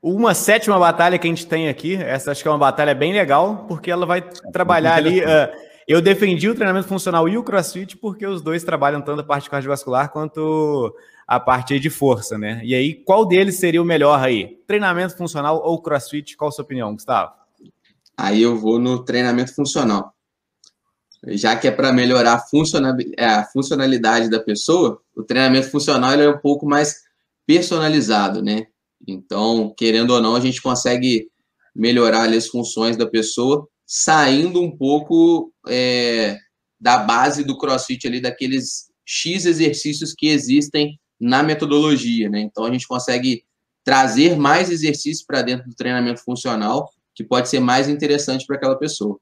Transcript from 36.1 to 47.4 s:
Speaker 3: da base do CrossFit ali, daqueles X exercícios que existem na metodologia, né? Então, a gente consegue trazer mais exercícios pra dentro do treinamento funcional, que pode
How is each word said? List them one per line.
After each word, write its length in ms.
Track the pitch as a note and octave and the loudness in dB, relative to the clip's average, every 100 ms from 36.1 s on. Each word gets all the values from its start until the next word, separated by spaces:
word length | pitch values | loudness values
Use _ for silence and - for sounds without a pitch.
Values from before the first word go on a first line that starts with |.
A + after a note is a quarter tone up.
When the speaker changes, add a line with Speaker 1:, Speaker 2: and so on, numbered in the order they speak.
| A#2 G#2+ G#2 _ _ _ _ | 0 -2 -4 _ _ _ _
Speaker 3:
da 180 | A#2+ A#2+ | 2 2
base 440 | G#2+ A#2 C3+ C#3+ | 4 2 2 0
do 140 | C3+ C3 | -6 -4
CrossFit 500 | C#3+ B2+ - B2+ C3 | -2 -4 -4 -8 -6
ali, 140 | B2 | -6
daqueles 680 | B2 A#2+ C3 C3 A#2+ - - _ - | -6 -6 -4 -4 -6 -12 -14 _ -10
X 400 | - D#3+ F#3+ F3 | -6 -4 -2 0
exercícios 680 | E3 D#3+ D3 D3+ D3 D#3 | 2 2 0 -6 -6 -8
que 140 | - D3+ | -4 0
existem 680 | D3+ A#2+ C#3 D3 D3+ D3 D3+ _ _ | 0 2 2 2 -2 -2 -6 _ _
na 240 | A#2+ C3 | 0 2
metodologia, 840 | D3+ D3+ D3+ D3 D3+ C#3 A#2 A#2 G#2+ | 0 -2 0 2 2 2 0 -2 -2
né? 100 | G#2 | -2
Então, 220 | G#2+ - A2 | -6 -6 -4
a 60 | |
gente 160 | B2+ - | -4 -4
consegue 560 | B2 - A#2+ B2+ A#2 _ _ _ _ | -6 -4 -2 -2 -4 _ _ _ _
trazer 540 | - C3+ C3 A2 E3 D#3+ | 0 2 4 4 4 4
mais 320 | C#3+ D#3+ F3 | 2 2 0
exercícios 560 | E3+ D3+ D3 C#3+ E3 - | -2 -2 -2 -6 -8 -6
pra 160 | C3+ | -4
dentro 280 | A#2+ B2+ B2 | -4 -6 -8
do 60 | A#2 | -8
treinamento 460 | B2 B2 A#2+ A#2 | -4 -2 -2 -4
funcional, 680 | - B2 C3 A2+ G#2 C3 D3+ _ _ | -8 -8 -6 -4 -2 -4 -6 _ _
que 100 | - A2 | -16 -2
pode 240 | B2+ | -2